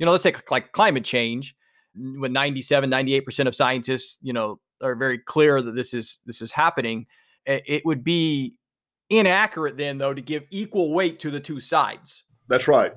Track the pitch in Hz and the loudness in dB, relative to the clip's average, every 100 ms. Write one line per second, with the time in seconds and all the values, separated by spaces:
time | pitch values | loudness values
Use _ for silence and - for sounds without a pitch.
0 | 165 180 180 - - 131 - - 214 139 | 2 4 4 0 -2 -2 0 2 2 2
1 | 110 123 117 117 143 - _ _ _ - | 0 -2 -2 -4 -8 -16 _ _ _ -16
2 | 131 135 135 127 143 135 127 143 135 131 | -14 -8 -4 0 0 -2 2 2 4 0
3 | 135 139 135 120 135 120 131 127 120 131 | 2 0 -2 -2 -2 2 2 0 -2 -4
4 | - - 131 120 110 104 _ _ 135 117 | -6 -10 -6 -4 -4 -6 _ _ -6 -2
5 | 131 123 - 156 156 139 120 117 120 123 | -2 -2 -2 4 6 6 2 -4 -4 -6
6 | 110 - - 113 113 - 165 170 117 113 | -8 -12 -12 -10 -6 0 0 0 -4 -6
7 | 117 _ _ _ - 139 - 147 160 143 | -10 _ _ _ -2 -2 0 -2 -2 -2
8 | 135 170 160 147 131 - _ _ _ _ | 0 0 0 0 -4 -10 _ _ _ _
9 | _ 220 196 190 208 - 151 127 143 139 | _ 2 4 4 2 0 -4 -4 -6 -2
10 | 139 139 135 151 147 196 214 202 160 165 | -4 -4 -6 -8 -6 -8 -4 -2 0 2
11 | 185 165 151 143 143 143 - 160 113 107 | 0 -2 -6 -8 -8 -10 -2 0 0 -2
12 | - - _ _ - 123 151 139 92 | -16 -20 _ _ -2 2 6 4 4